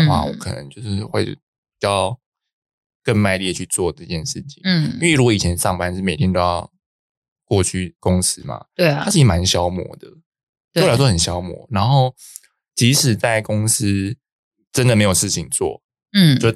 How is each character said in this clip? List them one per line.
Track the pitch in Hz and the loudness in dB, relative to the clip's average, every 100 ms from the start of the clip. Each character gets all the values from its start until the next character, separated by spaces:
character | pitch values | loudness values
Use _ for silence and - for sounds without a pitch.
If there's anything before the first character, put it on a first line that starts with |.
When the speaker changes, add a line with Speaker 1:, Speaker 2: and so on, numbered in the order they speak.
| 151 | 2
Speaker 1:
话， | - | 2
Speaker 2:
嗯。 | 71 | -2
Speaker 1:
我 | |
可 | - - | -6 -10
能 | - 139 | -10 -12
就 | - | -12
是 | 107 98 | -6 -6
会 | 107 107 | -4 -4
比 | 98 98 _ _ _ _ | -4 -6 _ _ _ _
较 | 104 101 92 123 _ _ _ _ _ _ _ _ | -2 0 -2 -4 _ _ _ _ _ _ _ _
更 | - 107 | -2 2
卖 | 101 95 | 2 0
力 | 95 | -2
地 | |
去 | 85 | -6
做 | 90 - 90 | -6 -4 -4
这 | - | -6
件 | 87 85 135 | -8 -8 -8
事 | - | -10
情。 | 143 - | -14 -8
Speaker 2:
嗯。 | 190 175 151 | -2 0 0
Speaker 1:
因 | - | -2
为 | 170 | 0
如 | 147 | 2
果 | 120 | 2
以 | 104 | 2
前 | 87 87 | 0 -2
上 | 101 90 | -2 -2
班 | 90 | -4
是 | 90 | -4
每 | 95 87 | -4 0
天 | 92 | 0
都 | 90 | 2
要 | 90 87 - _ _ _ _ _ _ _ | 0 -2 -6 _ _ _ _ _ _ _
过 | - 101 | -2 0
去 | 90 92 90 - | 0 -2 -8 -4
公 | 90 90 | -2 0
司 | 90 - | 0 -6
嘛， | 67 57 - | -10 -14 -10
Speaker 2:
对 | - 170 | -2 0
啊。 | 147 | 0
Speaker 1:
它 | - | 0
其 | 190 | 4
实 | |
蛮 | 123 87 90 | 4 4 0
消 | 87 90 | 0 -2
磨 | 90 - - | -4 -8 -14
的。 | - - _ _ _ _ _ | -20 -20 _ _ _ _ _
Speaker 2:
对。 | - | 0
Speaker 1:
对 | |
我 | 180 | 2
来 | 120 | 4
说 | 139 | 4
很 | 85 | 2
消 | 87 87 | 0 -4
磨。 | 90 - - | -8 -12 -6
然 | 98 113 | -2 2
后 | 139 127 - - - _ _ _ | 2 2 -2 -20 -20 _ _ _
即 | - 120 | 0 2
使 | 147 135 | 2 2
在 | 98 123 110 | 0 0 0
公 | 107 107 107 | -2 -2 0
司 | - 104 98 98 123 _ _ _ _ _ | 0 0 -2 -4 -8 _ _ _ _ _
真 | - 123 | 0 4
的 | 107 | 4
没 | |
有 | 104 | 4
事 | 90 101 | 2 -2
情 | - 76 | -4 -6
做， | - 78 - _ _ _ | -4 -4 -6 _ _ _
Speaker 2:
嗯。 | 202 165 127 | 4 6 6
Speaker 1:
就 | 113 | 2